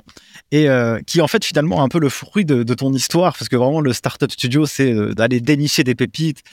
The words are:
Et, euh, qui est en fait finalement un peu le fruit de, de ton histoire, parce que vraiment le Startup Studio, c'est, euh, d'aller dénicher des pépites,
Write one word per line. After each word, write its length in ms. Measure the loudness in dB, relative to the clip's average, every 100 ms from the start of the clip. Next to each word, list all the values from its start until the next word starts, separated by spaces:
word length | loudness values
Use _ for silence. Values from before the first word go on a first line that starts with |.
| -6 -20 _ -20 -2
Et, 200 | 2 4
euh, 300 | 2 0 -4 -2
qui 120 | 0
est 40 |
en 60 | 0
fait 160 | 0
finalement 380 | -2 -2 0 2
un 60 | 2
peu 100 | 2
le 100 | 0
fruit 380 | -2 -6 -2 0
de, 160 | 0
de 120 | 0
ton 200 | -2 0
histoire, 400 | -2 0 0 0
parce 160 | -2 -2
que 60 | 0
vraiment 260 | 2 0
le 100 | -2
Startup 380 | -2 -4 -4 -6
Studio, 340 | -4 -2 0
c'est, 280 | 0 0 0
euh, 220 | 2 -2
d'aller 260 | 0 0 0
dénicher 440 | 0 0 0 0
des 100 | 0
pépites, 480 | 0 -4 -4 -6 -6 -16